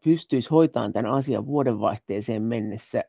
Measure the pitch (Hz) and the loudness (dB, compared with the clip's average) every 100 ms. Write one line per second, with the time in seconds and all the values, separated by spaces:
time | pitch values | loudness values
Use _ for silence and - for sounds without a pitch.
0 | 156 165 - 131 - 160 160 123 104 101 | 2 0 0 -2 4 4 4 2 -2 -2
1 | 113 135 135 107 123 147 131 104 104 104 | 0 0 0 -2 -2 0 0 0 -2 -2
2 | - 101 104 110 113 117 107 104 - 113 | -6 -6 -4 -4 -2 -4 -4 -8 -6 -6